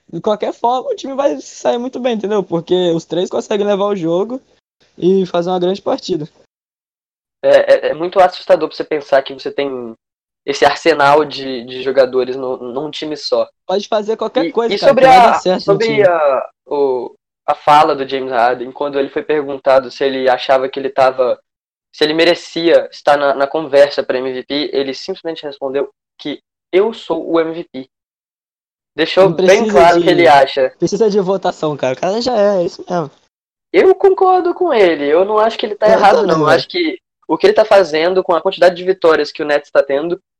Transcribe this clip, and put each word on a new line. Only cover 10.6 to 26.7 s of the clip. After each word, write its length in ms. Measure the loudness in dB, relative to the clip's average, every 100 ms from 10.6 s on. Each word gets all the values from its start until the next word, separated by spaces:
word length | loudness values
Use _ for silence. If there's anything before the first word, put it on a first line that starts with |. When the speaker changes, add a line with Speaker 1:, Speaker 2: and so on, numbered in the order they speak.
Speaker 2:
arsenal 640 | 2 2 0 2 4 4 2
de, 380 | -6 -10 -10 -10
de 160 | -8
jogadores 540 | -2 0 2 0 -2 -4
no, 220 | -8 -8
num 340 | -10 -10 -10
time 260 | -10 -10 -8
só. 300 | -4 -2 -2 _ -6
Speaker 1:
Pode 220 | -6 -4
fazer 280 | -4 -4 -6
qualquer 300 | -4 -4 -2
Speaker 2:
E, 60 |
Speaker 1:
coisa, 240 | -2 -2 0
Speaker 2:
e 40 |
Speaker 1:
cara, 100 | 2
Speaker 2:
sobre 160 | 4 6
Speaker 1:
que 40 |
vai 80 | 8
Speaker 2:
a, 140 | 6
Speaker 1:
dar 80 | 4
certo 180 | 0 -2
no 40 |
Speaker 2:
sobre 260 | 0 0 0
Speaker 1:
time. 200 | 2 2
Speaker 2:
a, 420 | 2 0 0 -4 _ -8
o, 460 | -2 -2 -2 -8 -16 _ _ -6
a 80 | -2
fala 400 | 4 4 4 0
do 120 | -4
James 240 | -6 -4
Harden, 400 | 0 0 -2 -8
quando 280 | -8 -6 -4
ele 100 | -4
foi 140 | -6
perguntado 680 | -4 -4 -4 -4 2 2 0
se 140 | -4
ele 260 | -4 -2 0
achava 400 | 0 0 0 0
que 100 | -6
ele 100 | -6
tava, 500 | 0 0 2 -2 -4 _ _ _ _ _
se 120 | -4
ele 100 | -2
merecia 720 | 2 2 0 -4 -2 2 2 0
estar 260 | -4 0 2
na, 160 | 0
na 140 | 0 -2
conversa 560 | -4 0 4 4 2
pra 160 | -6 -4
M 120 | -6
V 120 | -8
P, 260 | -6 -6 -4
ele 220 | -4 -6
simplesmente 500 | -8 -12 -10 -10 -10
respondeu 460 | -12 -10 -6 -6 -6 _ _ _
que 220 | -12 -12 _ _ _